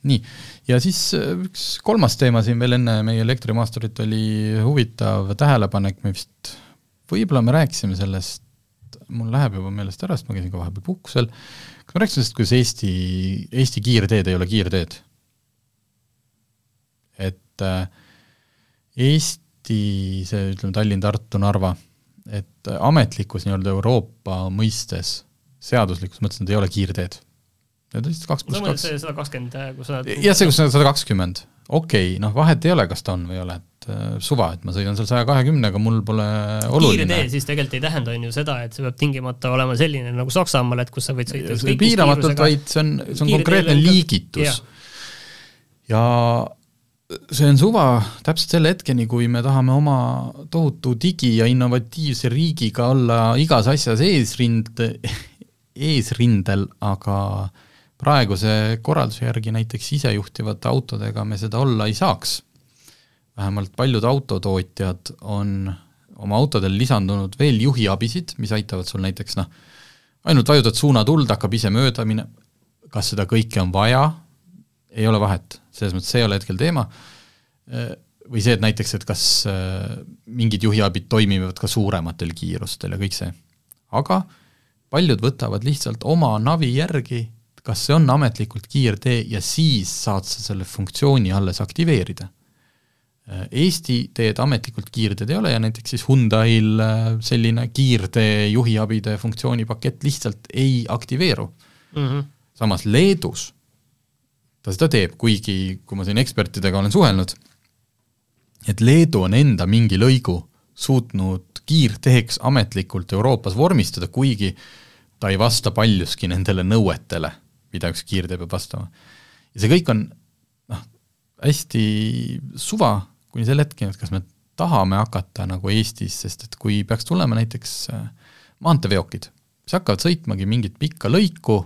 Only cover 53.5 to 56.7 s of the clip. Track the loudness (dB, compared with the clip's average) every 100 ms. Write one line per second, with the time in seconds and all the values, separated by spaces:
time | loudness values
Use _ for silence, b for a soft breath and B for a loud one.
53.5 | 4 4 2 2 2 4 4 0 0 0
54.5 | 2 -2 -4 -4 -4 -8 B B B -20
55.5 | _ _ -6 0 0 0 2 4 4 2
56.5 | 0 -2